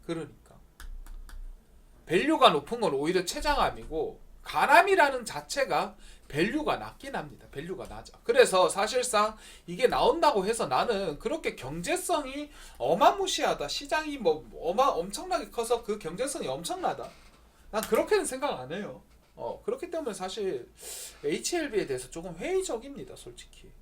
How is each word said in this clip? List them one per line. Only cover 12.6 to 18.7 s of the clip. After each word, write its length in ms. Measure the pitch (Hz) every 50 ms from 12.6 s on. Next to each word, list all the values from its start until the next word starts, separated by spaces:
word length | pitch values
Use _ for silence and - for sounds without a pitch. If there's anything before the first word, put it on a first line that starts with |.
| - - -
어마무시하다, 920 | - 117 131 165 208 285 349 403 403 381 330 - - - 202 165 - 147
시장이 500 | 143 - - 294 285 339 311 311 302 285
뭐 300 | 269 214 170 151 - - - - -
어마-, 280 | - 160 180 220 269 269
엄청나게 600 | - 160 175 196 - 302 339 370 370 311 226 -
커서 340 | - - 240 247 247 226 -
그 140 | - 214
경제성이 500 | 214 - 156 170 - 254 285 - 330 214
엄청나다, 600 | 135 131 147 170 - 359 381 339 190 143 - 117 - - - - - - - - - _ _ - -
난 100 | - 214
그렇게는 440 | 214 - 220 269 330 311 427 403 320
생각 340 | - 254 262 277 277 196 135
안 120 | 127 131